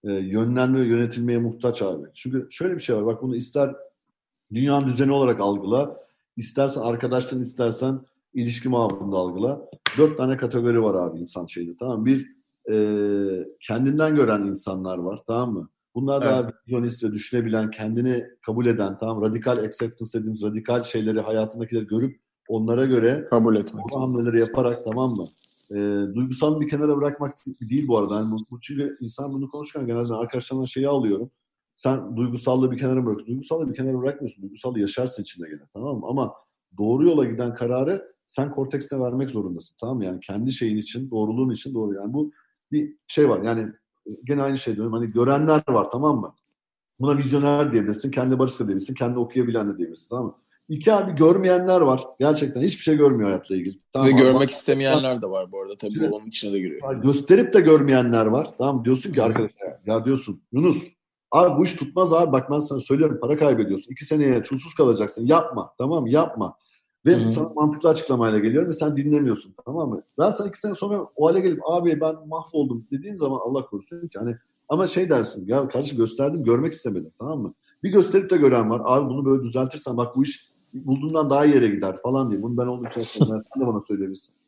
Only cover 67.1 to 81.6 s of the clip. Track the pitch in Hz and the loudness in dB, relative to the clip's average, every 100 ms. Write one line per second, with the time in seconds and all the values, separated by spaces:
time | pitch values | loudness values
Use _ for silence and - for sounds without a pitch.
67.1 | - 113 113 156 151 151 147 165 156 - | 4 4 0 -2 0 0 4 2 2 2
68.1 | 123 113 107 110 135 175 151 151 143 143 | 2 4 4 2 2 0 0 -2 0 2
69.1 | 147 131 104 - - - 160 143 101 - | 2 2 0 -6 -18 -10 -6 -4 -6 -8
70.1 | - 185 208 202 - 208 180 202 202 - | 0 0 0 -8 -6 -8 -6 -4 -4 -6
71.1 | - 156 185 185 151 151 175 170 151 160 | 2 4 4 2 0 -2 0 2 0 -2
72.1 | 160 151 160 - 156 135 117 - 139 190 | -4 -10 -10 -4 -2 -2 -4 -6 -8 -8
73.1 | 196 139 131 113 135 - 101 - 170 170 | -4 -4 -2 -4 -4 -4 -12 -12 -14 -12
74.1 | 101 117 117 _ _ - 156 185 180 180 | -8 -8 -8 _ _ -4 -2 0 0 2
75.1 | 135 107 104 92 135 135 123 147 127 110 | 2 0 -6 -2 0 0 -4 -4 0 -2
76.1 | - 139 165 117 120 160 - 123 92 78 | 0 -2 0 2 2 0 -4 -6 -6 -10
77.1 | _ 127 156 98 - _ _ 190 196 170 | _ -8 -6 -8 -12 _ _ 4 4 6
78.1 | 196 190 180 143 123 110 120 117 131 139 | 2 4 4 6 6 2 0 2 2 2
79.1 | 135 135 135 120 127 131 151 135 120 120 | -2 2 2 2 -2 -2 -6 -6 -4 -2
80.1 | 131 143 - _ _ _ 131 135 135 151 | 0 0 -2 _ _ _ -10 -2 -2 0
81.1 | 160 147 139 151 139 | 0 2 4 6 6